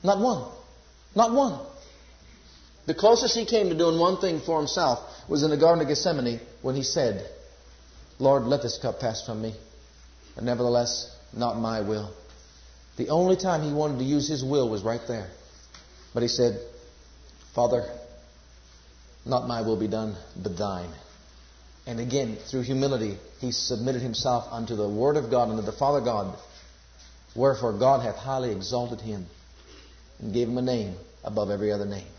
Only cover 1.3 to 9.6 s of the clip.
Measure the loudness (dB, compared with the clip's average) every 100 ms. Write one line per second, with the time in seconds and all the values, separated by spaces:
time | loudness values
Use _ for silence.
1.3 | 6 2 0 -12 -18 -20 -20 -20 -20 -20
2.3 | -20 -20 -20 -20 -14 -6 4 6 6 4
3.3 | 0 2 2 2 4 4 6 4 4 0
4.3 | -2 0 0 0 2 2 2 -4 -18 -4
5.3 | 0 2 6 6 6 4 2 2 0 0
6.3 | -4 -10 -6 -4 -2 -2 0 0 0 -8
7.3 | -14 -20 -20 -20 -20 -20 -20 -20 0 4
8.3 | 4 4 0 0 -4 -6 -2 -4 -4 -8
9.3 | -8 -8 -10